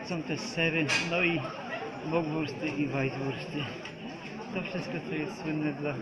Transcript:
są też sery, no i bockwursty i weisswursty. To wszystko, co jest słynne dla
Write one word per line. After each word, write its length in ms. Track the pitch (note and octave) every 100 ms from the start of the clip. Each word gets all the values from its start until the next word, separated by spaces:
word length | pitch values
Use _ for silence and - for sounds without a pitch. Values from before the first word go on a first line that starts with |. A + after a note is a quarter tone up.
są 180 | - F3
też 180 | D3+ D3
sery, 460 | - - E3 D#3+ D3 - E3+
no 120 | E3+
i 180 | F3 E3 C3 - - - - - D#3
bockwursty 640 | E3 D#3 D#3 D3 B2 D#3
i 180 | C#3 C#3+
weisswursty. 760 | C3+ C3 C3+ C#3 A#2+ - D3 B2 G#2+ - - - D#3 - - -
To 80 | F#3
wszystko, 300 | F3 F3+ - E3 -
co 60 |
jest 280 | D#3 D3+ -
słynne 300 | D#3 D#3 D3+
dla 220 | C#3 D3 C3